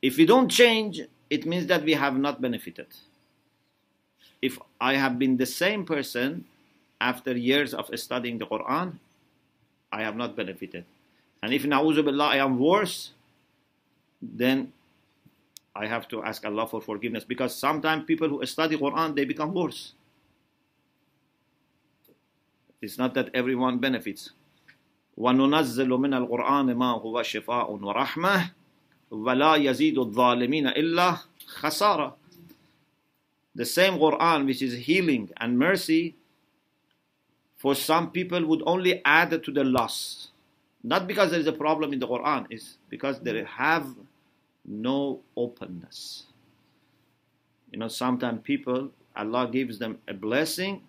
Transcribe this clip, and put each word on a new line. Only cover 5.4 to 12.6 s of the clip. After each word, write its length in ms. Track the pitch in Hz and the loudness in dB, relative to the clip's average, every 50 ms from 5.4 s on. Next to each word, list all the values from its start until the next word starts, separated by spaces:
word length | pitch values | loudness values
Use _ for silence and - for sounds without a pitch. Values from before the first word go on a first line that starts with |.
| 131 123 | 2 -2
same 380 | - - 170 190 214 208 185 | 0 0 0 0 0 -2 -4
person 600 | - 165 147 131 - - 120 123 139 160 175 - _ _ _ _ _ _ _ _ _ _ _ | -4 -4 -4 -4 -4 -4 -4 -4 -4 -4 -8 -12 _ _ _ _ _ _ _ _ _ _ _
after 340 | 113 123 123 123 - 135 127 | -2 -2 -2 -2 -4 -4 -4
years 380 | 120 120 123 135 143 147 123 127 | -2 2 2 2 2 2 0 -4
of 160 | 135 123 - - 117 | -8 -8 -6 -8 -8
studying 380 | - - 127 127 120 123 117 113 | -6 -6 -6 -4 -4 -4 -6 -6
the 80 | 110 | -6
Quran, 540 | - 107 107 - - 131 156 180 185 160 - _ _ _ _ _ _ _ _ _ _ _ _ _ _ _ _ _ _ | -4 -6 -6 -2 -2 -2 -2 -2 -4 -8 -14 _ _ _ _ _ _ _ _ _ _ _ _ _ _ _ _ _ _
I 120 | - 107 110 | -8 -6 -6
have 120 | 110 104 | -6 -4
not 200 | 113 120 113 101 | -6 -8 -8 -6
benefited. 500 | - 104 92 92 - - 92 - 87 87 _ _ _ _ _ _ _ _ _ _ _ | -8 -8 -8 -8 -12 -14 -14 -14 -16 -16 _ _ _ _ _ _ _ _ _ _ _
And 100 | - 107 127 | -6 -2 -2
if, 100 | 147 151 | -2 0
na'uzu 420 | 147 147 135 147 156 156 151 151 | 2 2 4 4 4 4 4 2
billah, 220 | 147 135 139 147 147 | 2 2 2 2 2
I 100 | 117 139 | 4 4
am 220 | 135 135 131 | 4 2 2
worse, 520 | 120 | 4